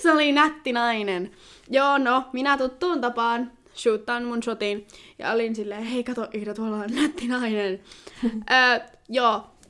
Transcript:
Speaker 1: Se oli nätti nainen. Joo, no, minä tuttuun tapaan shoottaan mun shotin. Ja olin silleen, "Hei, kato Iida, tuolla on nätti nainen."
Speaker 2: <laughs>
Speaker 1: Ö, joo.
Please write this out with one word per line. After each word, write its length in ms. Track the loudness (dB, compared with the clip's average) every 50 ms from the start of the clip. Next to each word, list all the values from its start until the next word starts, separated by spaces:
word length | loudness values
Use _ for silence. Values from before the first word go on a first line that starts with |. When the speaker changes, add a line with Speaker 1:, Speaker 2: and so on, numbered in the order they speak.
| 2
Speaker 1:
Se 100 | 4 4
oli 200 | 6 4 4 4
nätti 400 | 4 4 2 2 -2 -4 -2 -2
nainen. 580 | 0 0 0 0 0 -2 -2 -2 -4 -4 -6 -10 -16 -20 -20 -20 -20 -8 0
Joo, 280 | 2 4 4 4 4 4
no, 260 | 4 2 2 2 0 -2 -4
minä 260 | -2 2 2 2 2
tuttuun 420 | 2 -2 -2 -2 -2 -2 0 0
tapaan 520 | -2 -2 -2 -2 -2 0 0 -2 -4 -6 -10 _ _ _ _
shoottaan 500 | -2 0 0 0 0 -2 -4 -4 -4 -4
mun 180 | -4 -4 -4 -4
shotin. 440 | -4 -4 -2 -2 -2 -4 -4 -8 -12 -20 -20 -20 -20 -16 -8
Ja 120 | -4 -2 0
olin 220 | 0 0 0 -2
silleen, 280 | -4 -6 -6 -8 -8 -6
"Hei, 220 | -4 -4 -4 -4
kato 240 | -4 -4 -6 -6 -6 -6
Iida, 200 | -8 -6 -6 -6
tuolla 220 | -6 -4 -4 -4
on 140 | -4 -4 -4 -2
nätti 340 | 0 0 0 -2 -4 -4 -4
nainen." 520 | -2 -2 -2 -2 0 0 -2 -2 -4 -6 -10 -16 -20 -20 -20 -20 -10
Speaker 2:
<laughs> 340 | -4 -4 -4 -4 -4 -2 2 4 4 6 4 4 2
Speaker 1:
Ö, 20 | -2 -6 -16 _ _ -4
joo. 380 | -2 2 2 2 2 0 -4 -10 -18 _ -14 -8